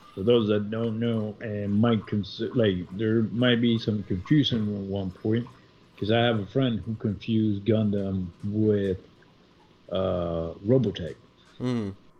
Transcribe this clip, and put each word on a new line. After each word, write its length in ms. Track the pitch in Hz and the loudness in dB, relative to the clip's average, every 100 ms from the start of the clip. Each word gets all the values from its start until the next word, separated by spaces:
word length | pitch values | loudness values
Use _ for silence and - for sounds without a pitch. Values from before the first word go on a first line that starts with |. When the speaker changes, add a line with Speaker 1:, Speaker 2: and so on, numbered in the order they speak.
| - | -18
Speaker 1:
for 80 | - | -4
those 260 | 98 120 104 | 4 4 4
that 200 | 104 104 | 0 0
don't 300 | 110 117 110 | -4 -4 -2
know 360 | 117 113 107 101 | -2 -2 -4 -6
and 320 | 117 104 101 | -8 -6 -2
might 320 | 101 117 110 - | 2 4 2 0
cons-, 380 | 104 90 - 110 | -4 -4 -6 -4
like, 220 | 131 107 90 85 95 | 2 2 2 -4 -4
there 280 | 87 113 110 | 0 2 0
might 280 | 110 123 120 | 2 2 4
be 200 | 120 113 | 4 2
some 240 | 113 104 | 0 -4
confusion 720 | 98 95 - 151 127 113 107 101 | -2 -6 2 2 4 0 -2 -4
at 60 | |
one 280 | 98 98 95 | -4 -4 -6
point, 380 | 92 110 113 120 - - _ _ - | -4 -2 -2 -2 -14 -20 _ _ -8
'cause 140 | 101 | 0
I 80 | 113 | 2
have 200 | 120 110 | 4 2
a 60 | 95 | 0
friend 340 | 131 131 110 | 0 0 0
who 120 | 87 110 | -4 -4
confused 720 | 113 92 - 110 110 98 101 | -4 -4 -2 0 2 0 0
Gundam 600 | 107 104 101 98 95 90 - | 2 2 0 -2 -2 -4 -8
with, 560 | 104 104 107 104 98 90 - - - _ _ _ _ _ - | -6 0 2 2 2 -2 -6 -20 -20 _ _ _ _ _ -8
uh, 600 | 92 92 90 85 85 82 85 | -4 -2 -2 -2 -4 -4 -6
Robotech. 520 | 101 131 107 - 82 - _ _ _ - | 2 4 4 -2 -8 -10 _ _ _ -8
Speaker 2:
Mm. 360 | 123 120 101 98 - - | -4 -2 -4 -8 -18 -20